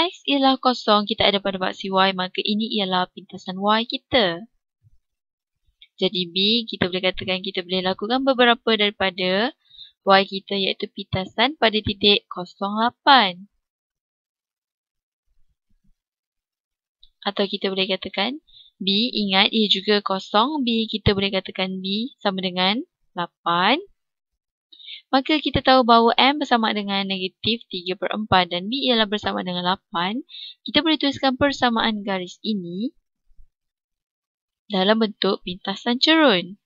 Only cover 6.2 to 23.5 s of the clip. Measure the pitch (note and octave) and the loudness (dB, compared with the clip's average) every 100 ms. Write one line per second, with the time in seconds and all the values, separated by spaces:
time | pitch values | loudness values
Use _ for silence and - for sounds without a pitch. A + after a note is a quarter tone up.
6.2 | E3+ F3+ G3+ A#3 A3+ G3 F#3 F3+ F#3 - | -4 0 0 0 -2 -4 -2 0 -2 -2
7.2 | G3 F#3 F#3 F#3+ F3 F#3 F#3 F#3 G#3 C4 | -4 -4 -4 -8 -4 -2 -2 -4 -2 0
8.2 | C4+ B3 A#3+ A#3 - G#3+ G#3 - F#3+ F#3 | 2 4 4 4 2 2 0 0 -4 -2
9.2 | F#3 F#3+ B3 - _ - - _ G3 G3 | 0 0 0 -4 _ -20 -20 _ 4 4
10.2 | G3 G3 - G3 F#3+ - G#3 - G3 F#3+ | 4 -6 -6 -4 -2 -4 -8 -10 -6 -6
11.2 | F#3 - B3 D#4+ A3+ G#3+ G#3+ G3+ G#3 G3+ | -6 -2 -2 2 0 0 -4 0 2 2
12.2 | - - F3+ - G3 G#3+ A#3 - D#4 C4 | 0 -12 -12 -8 -6 -2 -2 0 4 6
13.2 | G3 F3+ G3+ _ _ _ _ _ _ _ | 4 -2 -16 _ _ _ _ _ _ _
14.2 | _ _ _ _ _ _ _ _ _ _ | _ _ _ _ _ _ _ _ _ _
15.2 | _ _ _ _ _ _ _ _ _ _ | _ _ _ _ _ _ _ _ _ _
16.2 | _ _ _ _ _ _ _ _ - _ | _ _ _ _ _ _ _ _ -20 _
17.2 | G#3 G3 G3 G3+ F#3+ F#3+ F#3+ F#3+ F#3+ G3 | -8 -4 -4 -2 -4 -2 -2 -2 -6 -4
18.2 | G#3+ D4+ _ - - - F#3+ G3 B3 - | -4 -6 _ -20 -20 -6 0 0 0 -2
19.2 | G3+ F#3+ G#3 A3 G#3 F#3+ G#3 G#3 - F#3+ | 0 2 4 2 2 0 0 0 0 -6
20.2 | - G#3 B3 D#4 A#3 A3+ A3 G#3 - G3 | 0 0 2 0 -2 -2 -2 -2 0 2
21.2 | G3 F#3+ - G3 F#3+ F#3+ F#3+ G3+ B3 _ | 0 -2 -4 -6 -6 -4 -4 -4 -6 _
22.2 | G3+ F#3+ F#3 F3+ F#3 A3 F4 _ _ F3+ | -4 -2 -4 0 0 0 -6 _ _ -8
23.2 | F3 _ E3 | -8 _ -2